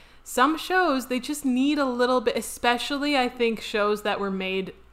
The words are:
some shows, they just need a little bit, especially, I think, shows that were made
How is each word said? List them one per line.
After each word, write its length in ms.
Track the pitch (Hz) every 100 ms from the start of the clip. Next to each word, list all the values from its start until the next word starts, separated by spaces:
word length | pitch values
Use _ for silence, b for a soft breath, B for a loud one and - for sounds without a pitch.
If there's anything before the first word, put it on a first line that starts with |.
| B B
some 340 | - - 277 311
shows, 500 | - 370 349 262 233
they 120 | 254
just 240 | 247 294
need 340 | 269 247 277 294
a 80 | 269
little 360 | 240 247 254
bit, 160 | 233 -
especially, 800 | - - 240 240 - 285 294 285
I 100 | 247
think, 340 | 247 233 214
shows 420 | - 214 208 208
that 160 | 208 196
were 120 | 196
made 420 | 190 190 190 180 - -